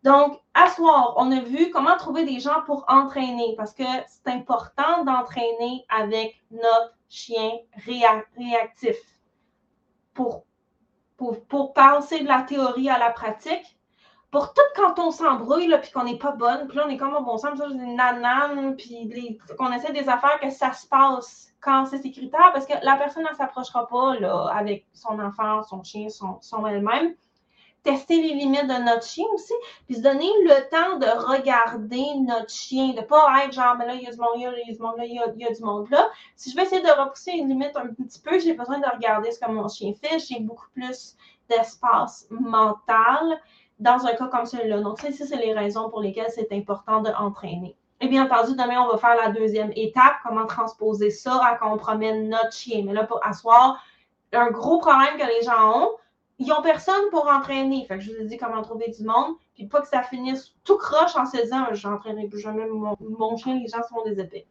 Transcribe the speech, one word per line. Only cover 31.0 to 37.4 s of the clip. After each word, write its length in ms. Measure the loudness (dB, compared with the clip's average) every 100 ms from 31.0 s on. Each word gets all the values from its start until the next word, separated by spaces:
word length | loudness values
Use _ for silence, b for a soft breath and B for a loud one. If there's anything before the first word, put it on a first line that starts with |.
| 0 0 0
regarder 720 | 0 2 2 2 -2 -6 -4 -4 -2
notre 320 | -2 -2 -6
chien, 440 | -14 -6 -2 -2
de 80 | -4
pas 440 | 4 6 8 6 0
être 80 |
genre, « 220 | 0 0 0
Mais 80 | -4
là, 80 |
il 80 | -6
y 60 | -12
a 40 |
du 60 | -4
monde, 140 | -2 -2
il 40 |
y 60 | -6
a, 40 | -8
il 100 | -12
y 20 |
a 20 |
du 80 | -10
monde 160 | -8 -8
là, 80 | -10
il 80 |
y 60 | -6
a, 80 | -6 -6
il 60 |
y 20 | -8
a 80 |
du 80 | -6
monde 260 | -6 -8 0
là. » 180 | 2 2 B B _
Si 140 | -10
je 60 | -4
vais 80 |
essayer 180 | 0 2
de 80 | 4
repousser 440 | 4 2 -6 -8
une 140 | -6